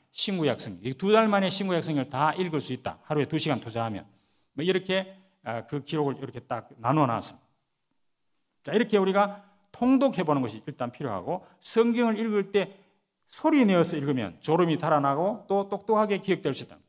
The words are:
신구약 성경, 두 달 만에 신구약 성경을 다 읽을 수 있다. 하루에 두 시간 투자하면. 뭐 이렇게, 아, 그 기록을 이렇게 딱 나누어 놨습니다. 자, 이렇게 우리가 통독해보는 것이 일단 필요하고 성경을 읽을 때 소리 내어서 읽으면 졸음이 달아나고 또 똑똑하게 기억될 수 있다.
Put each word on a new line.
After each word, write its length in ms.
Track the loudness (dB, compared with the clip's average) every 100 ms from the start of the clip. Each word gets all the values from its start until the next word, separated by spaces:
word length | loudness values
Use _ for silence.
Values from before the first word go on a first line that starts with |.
| _
신구약 480 | -6 -4 0 0 -2
성경, 320 | -4 -8 -8
두 180 | -4 2
달 160 | 4 4
만에 240 | 2 0
신구약 320 | 0 0 -2
성경을 260 | 0 -2 -2
다 240 | 0 0
읽을 280 | 0 -4 -4
수 120 | -4
있다. 240 | -8 -10 -12
하루에 220 | -4 -2
두 120 | 0 -2
시간 220 | -2 -2
투자하면. 480 | -4 -6 -6 -8 -12 _ _ _ _
뭐 120 | -6
이렇게, 500 | -2 -2 0 -4 -4 -16 _ _
아, 240 | -8 -8 -6
그 160 | -10
기록을 340 | -6 -4 -2 -4
이렇게 220 | -10 -14
딱 300 | -10 -10 -10 -6
나누어 280 | 0 2
놨습니다. 400 | 2 0 -6 -18 _ _ _ _ _ _ _ _ _ _ _ _
자, 80 | -2
이렇게 260 | 0 2 2
우리가 460 | 2 2 0 -4 -20 _ _
통독해보는 720 | -2 2 4 4 0 0 0
것이 220 | 0 -6
일단 260 | -12 -8 -8
필요하고 540 | -6 -6 -6 -6 -8 -10 _
성경을 580 | -4 2 2 2 2 0
읽을 340 | 0 0 0
때 240 | 0 -2 -8 _ _ _ _ -10
소리 380 | -2 2 4
내어서 320 | 6 6 4 0
읽으면 400 | -2 -2 -4 -6
졸음이 400 | 0 2 4 2
달아나고 680 | 2 2 2 0 -2 -4 -2
또 220 | -2 -2
똑똑하게 520 | -6 0 2 2 -2
기억될 340 | -2 -2 -2
수 80 | -6
있다. 140 | -10 -18